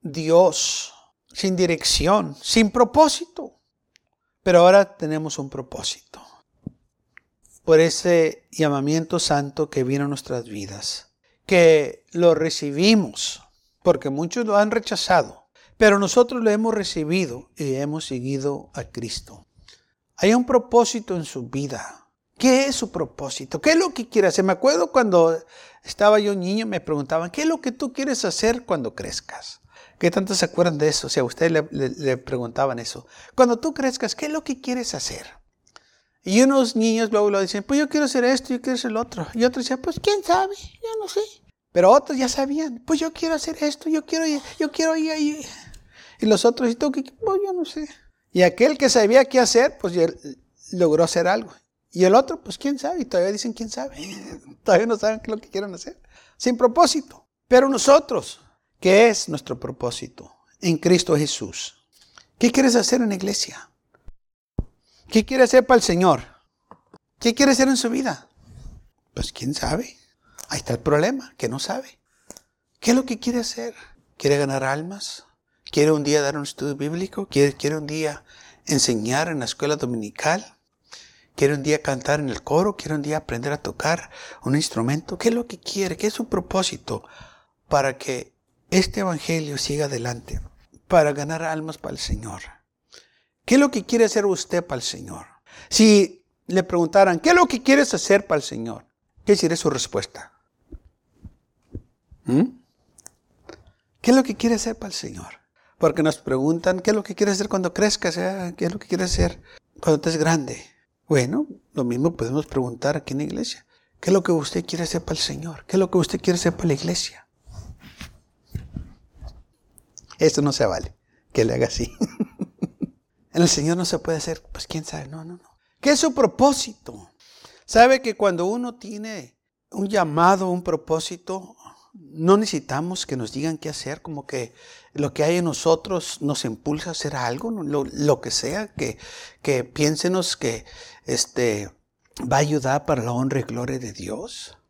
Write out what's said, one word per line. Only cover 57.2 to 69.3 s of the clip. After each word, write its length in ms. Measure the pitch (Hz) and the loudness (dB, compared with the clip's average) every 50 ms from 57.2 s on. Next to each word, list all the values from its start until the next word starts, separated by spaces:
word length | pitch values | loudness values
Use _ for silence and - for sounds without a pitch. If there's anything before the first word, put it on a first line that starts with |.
| _ _ _ _ _ _ | _ _ _ _ _ _
Pero 220 | 247 254 269 269 | 6 6 6 6
nosotros, 720 | 277 233 - - 277 - - - 254 180 - - - _ _ _ _ _ _ _ _ _ | 2 0 6 6 6 6 6 2 -6 -6 -6 -6 -16 _ _ _ _ _ _ _ _ _
¿qué 300 | - 185 190 202 226 233 | 2 6 8 8 8 6
es 200 | 214 - - - | 4 2 -4 -6
nuestro 300 | 156 143 - - 127 127 | -8 -8 -6 -8 -10 -8
propósito? 720 | - 131 131 _ - 123 120 - - - _ - - - _ _ _ _ _ _ | -8 -12 -10 _ -6 -6 -6 -8 -12 -14 _ -20 -20 -20 _ _ _ _ _ _
En 160 | - 180 165 151 | 0 0 0 2
Cristo 400 | - 170 180 170 175 - 160 147 | 4 4 4 4 4 2 2 2
Jesús. 680 | 151 143 - - 113 101 - - - - _ _ _ _ _ _ _ _ _ - _ _ _ _ | 2 -2 -4 -8 -8 -10 -10 -12 -12 -12 _ _ _ _ _ _ _ _ _ -20 _ _ _ _
¿Qué 140 | - 240 | 0 2
quieres 240 | 240 269 269 262 233 | 4 4 2 4 4
hacer 260 | 240 202 - 240 254 | 2 2 2 0 0
en 80 | 240 220 | 0 -2
la 60 | 202 | -2
iglesia? 560 | 185 190 202 - - - - - - - _ _ _ _ _ _ _ _ - - _ _ _ _ _ _ _ _ - - - _ _ _ _ _ _ _ - | -4 -4 -4 -4 -4 -6 -8 -10 -18 -20 _ _ _ _ _ _ _ _ -20 -20 _ _ _ _ _ _ _ _ -10 -10 -10 _ _ _ _ _ _ _ 0
¿Qué 160 | - 220 214 | 0 0 0
quiere 180 | - 262 262 254 | 2 4 4 4
hacer 220 | 233 - 254 247 | 6 6 4 6
para 120 | - 254 233 | 6 4 4
el 40 | |
Señor? 400 | - - 175 170 185 185 151 117 - - _ _ _ _ _ _ _ _ - _ _ _ _ - _ _ _ _ | 4 2 0 4 4 4 4 4 0 -12 _ _ _ _ _ _ _ _ -20 _ _ _ _ -20 _ _ _ _
¿Qué 160 | - 233 233 | 0 0 2
quiere 200 | - 285 277 269 | 4 4 4 6
hacer 140 | 226 269 262 | 4 4 2
en 100 | 269 247 | 2 0
su 120 | - 233 | 0 -2
vida? 400 | 233 262 269 247 156 - - _ _ _ _ _ - - - - - - _ _ _ _ _ _ _ | -2 -2 -4 -4 -6 -8 -12 _ _ _ _ _ -20 -20 -20 -20 -20 -20 _ _ _ _ _ _ _
Pues, 180 | - - - | -8 -8 -8